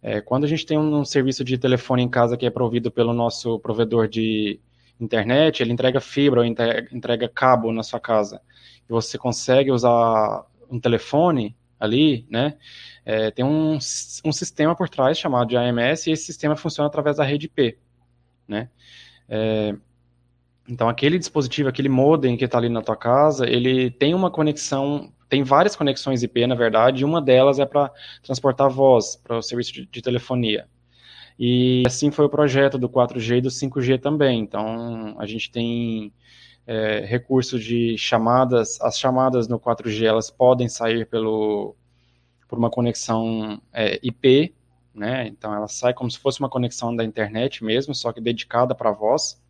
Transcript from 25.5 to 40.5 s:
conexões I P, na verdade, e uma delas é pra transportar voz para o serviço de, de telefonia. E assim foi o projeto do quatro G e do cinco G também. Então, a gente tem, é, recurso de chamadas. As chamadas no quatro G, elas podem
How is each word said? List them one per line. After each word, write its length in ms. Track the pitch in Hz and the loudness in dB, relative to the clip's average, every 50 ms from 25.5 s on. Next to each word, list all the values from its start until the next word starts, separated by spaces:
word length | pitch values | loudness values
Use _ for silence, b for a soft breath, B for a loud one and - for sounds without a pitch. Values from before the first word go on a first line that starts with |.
| 139 143 175 208 202 | 4 4 4 4 2
conexões 480 | - 156 143 135 - - - 135 123 120 | 0 -2 -2 -2 -2 -2 -2 -2 -2 -2
I 40 | 117 | -2
P, 180 | - 120 117 123 | 0 0 0 0
na 80 | 127 | 2
verdade, 460 | 117 120 113 107 110 113 127 135 131 | 2 0 2 4 4 4 4 4 2
e 40 | 135 | 0
uma 160 | 143 160 170 | 0 0 0
delas 380 | 147 131 127 127 131 139 139 131 | 2 4 6 6 6 6 4 2
é 60 | 139 | 0
pra 260 | 135 - 147 143 135 B B B B B B | 0 2 0 0 0 B B B B B B
transportar 480 | B - 135 127 - 139 127 - 139 139 | B -8 -8 -2 0 0 2 4 2 2
voz 480 | 127 131 135 135 131 117 107 - - _ | 2 4 6 6 6 6 4 0 -8 _
para 200 | _ _ 117 117 | _ _ -6 -6
o 40 | |
serviço 320 | 113 - - 120 120 - - | -6 -4 -6 -6 -6 -6 -8
de, 120 | - 127 | -14 -16
de 160 | - - 123 | -16 -16 -10
telefonia. 640 | 113 127 123 120 - - 131 123 120 110 107 104 - _ _ _ _ B B B B B B B B B B B | -6 -2 -4 -4 -2 -4 -4 -2 -2 -2 -2 -4 -6 _ _ _ _ B B B B B B B B B B B
E 460 | 123 120 123 123 123 127 127 127 123 | 0 2 2 4 4 4 2 2 2
assim 260 | 123 127 - - 147 | 0 0 0 -2 -2
foi 120 | 147 - 147 | 2 2 0
o 60 | 143 | 0
projeto 480 | 147 147 151 143 127 135 139 139 135 135 | 2 2 0 2 4 4 2 2 2 0
do 100 | 123 120 | -4 -2
quatro 320 | 123 131 123 120 - 127 | 2 0 0 0 0 -6
G 180 | 113 113 120 123 | -2 0 0 0
e 40 | |
do 100 | 123 135 | 0 -2
cinco 300 | 127 - - 135 123 143 | -4 -4 -8 -6 -4 -2
G 160 | 127 123 135 127 | 0 0 0 0
também. 420 | 127 143 151 151 147 135 123 117 | 0 -2 0 2 2 2 2 0
Então, 800 | 110 101 - 104 107 110 113 117 117 117 117 113 110 107 110 - | -4 -4 -6 -6 -4 -4 -6 -8 -8 -8 -10 -10 -10 -12 -10 -10
a 60 | 107 | -10
gente 260 | 101 110 113 - - | -8 -8 -10 -10 -8
tem, 640 | _ 120 117 117 117 117 120 117 113 110 107 104 _ b b b b b b b b b b | _ -6 -4 -4 -2 -4 -4 -4 -4 -6 -8 -10 _ b b b b b b b b b b
é, 340 | - 113 110 110 107 107 107 | -8 -4 -2 -2 0 -2 -2
recurso 600 | 104 98 110 123 123 _ 131 131 123 - - 123 | -4 -2 -4 -4 -2 _ 2 2 2 2 -4 -6
de 380 | 110 110 117 117 117 117 117 104 | -4 -2 -2 0 0 0 -2 -2
chamadas. 840 | - - - 117 113 113 120 127 131 123 123 120 113 110 - - | -2 0 0 2 4 4 4 4 4 4 4 2 2 0 -4 -4
As 180 | - 127 113 - | -4 -2 -2 0
chamadas 520 | - 135 127 127 131 131 127 127 113 110 | -2 0 2 2 2 2 2 0 0 0
no 100 | 123 110 | -4 -4
quatro 300 | _ 123 117 - - 120 | _ -2 -2 -2 -2 -6
G, 160 | 107 107 113 | -4 0 2
elas 240 | 110 110 113 110 - | 2 2 2 0 -4
podem 400 | _ _ 131 123 | _ _ 4 4